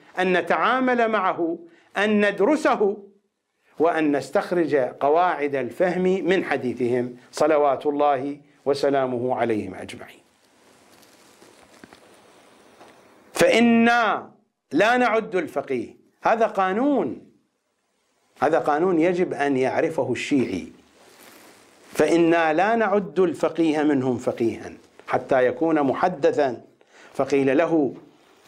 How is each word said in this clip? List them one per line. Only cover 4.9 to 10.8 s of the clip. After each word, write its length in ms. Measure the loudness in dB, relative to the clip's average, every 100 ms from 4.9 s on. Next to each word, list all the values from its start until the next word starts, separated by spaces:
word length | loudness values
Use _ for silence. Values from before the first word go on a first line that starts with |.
| 0 2 2 2 0 -4
الفهم 480 | -4 -6 -2 -2 0
من 420 | 0 0 0 0
حديثهم 720 | 0 -2 -4 -4 -2 0 -2 -10 -16
صلوات 540 | -2 2 4 2 0 -2
الله 540 | 0 0 0 -4 -10 -16 _
وسلامه 720 | -4 0 2 0 0 -2 -4
عليهم 400 | -2 -2 -2 -4
أجمعين. 480 | -12 -14 -16 -20 -20 _ _ _ _ _ _